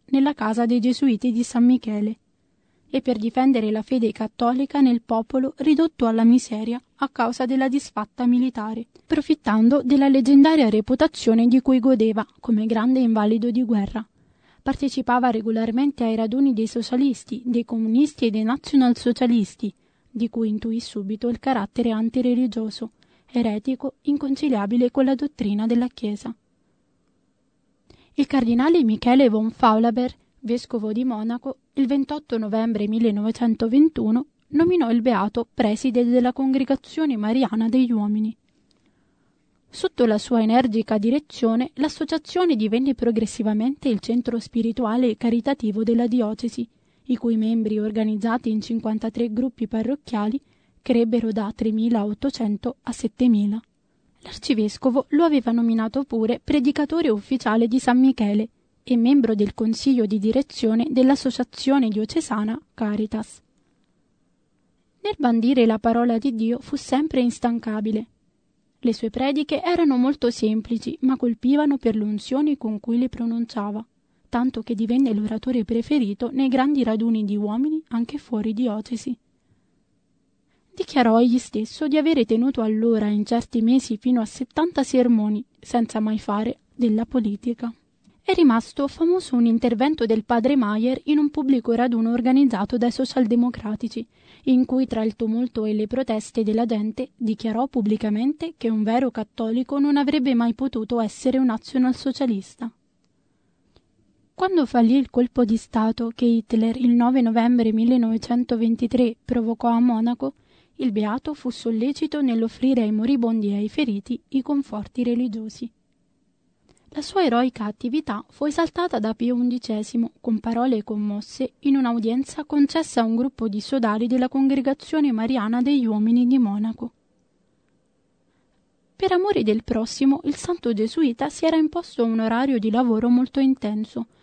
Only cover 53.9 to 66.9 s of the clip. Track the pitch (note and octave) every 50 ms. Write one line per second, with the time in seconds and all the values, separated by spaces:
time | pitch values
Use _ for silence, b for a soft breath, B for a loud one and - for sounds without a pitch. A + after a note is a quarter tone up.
53.9 | _ _ _ _ _ _ _ - - - - - B3+ G#3+ G#3+ G#3 - - - C4
54.9 | A#3+ C#4 - - D4 D4 E4+ E4 D4+ C4 - A#3 A#3 A#3 A#3 A3+ A3+ A3+ A3 A3+
55.9 | - C4+ C#4 - A3+ A3+ A3 A3 A#3+ - _ - D4 D4 A#3+ D4 C#4+ - D4 -
56.9 | D#4+ E4+ E4+ C4 G#3+ G3+ - - C4 B3 - A3+ G#3+ A3+ A#3 G#3+ A#3+ C4 - B3+
57.9 | B3 B3+ C4 C4+ B3+ - G#3+ G3+ G#3 G#3 A3 - _ _ _ _ _ _ _ -
58.9 | B3 A#3 A3+ B3 C#4+ C#4+ A#3 A3 A3 G#3 G#3 G3+ - - A3 A3 A3+ - - C#4
59.9 | C4 A#3+ G#3+ G3 A3 G#3 G3 A3 A3 C4 C#4 _ - - A#3+ A3 A3 A#3 A#3+ D#4
60.9 | B3 B3+ B3+ C4 C#4 - - C4 - - B3 _ - - - C4+ C#4 C#4 B3 A3
61.9 | G3 G#3+ A3 - - E4 - - A3 - G#3+ G#3+ A3+ D#4 _ _ _ - A3 G#3
62.9 | G#3 G#3 G#3+ G#3 - G#3+ G#3+ - - - _ _ _ _ _ _ _ _ _ _
63.9 | _ _ _ _ _ _ _ _ _ _ _ _ _ _ _ _ _ _ _ _
64.9 | _ _ - G#4 - - C#4 A#3+ A#3 A3+ G#3+ B3+ C#4 B3+ A3+ A3+ A3 G#3+ - A#3
65.9 | A3+ A#3 A#3+ A#3+ A#3 A3+ - C#4 A3+ A3 A3+ A3+ A#3+ B3 - - D4 C4+ - -